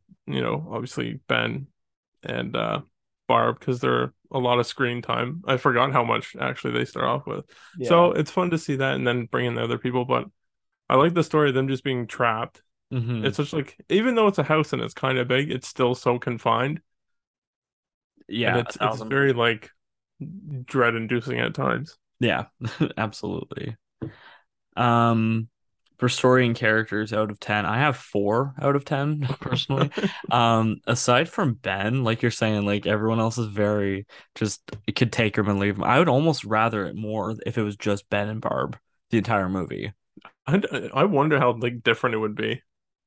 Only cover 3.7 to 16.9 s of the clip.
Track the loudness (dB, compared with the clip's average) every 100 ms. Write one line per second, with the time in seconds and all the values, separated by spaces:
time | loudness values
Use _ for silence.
3.7 | -2 0 0 -2 -8 _ -2 0 2 0
4.7 | -2 -2 -2 -4 -4 -4 -4 -2 0 2
5.7 | 2 2 2 2 -2 -4 -6 -6 -4 -4
6.7 | -2 -4 -2 -2 -2 -4 -10 -10 -20 -18
7.7 | -6 2 6 6 4 -2 0 0 -2 -2
8.7 | -2 -2 0 0 0 -2 -2 -2 -2 -4
9.7 | -4 -2 -2 0 -2 -2 _ _ _ _
10.7 | _ 2 4 4 2 2 4 4 2 0
11.7 | -2 -2 -4 -4 0 0 0 -4 _ _
12.7 | _ -8 -4 -2 -2 -2 -2 -4 -4 -6
13.7 | -10 0 2 2 4 2 2 2 2 2
14.7 | -2 -6 -4 -2 0 2 0 0 -6 -6
15.7 | 0 0 2 0 0 -2 -2 0 2 0
16.7 | -4 _